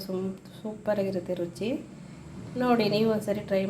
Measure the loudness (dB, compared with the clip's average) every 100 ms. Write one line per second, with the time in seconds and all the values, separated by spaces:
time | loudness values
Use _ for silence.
0 | -4 -2 -2 -6 -12 -12 -10 -4 0 2
1 | 2 0 -2 -2 -2 -2 -2 -2 -6 -16
2 | -16 -16 -14 -12 -8 0 4 6 6 6
3 | 4 4 2 -2 2 2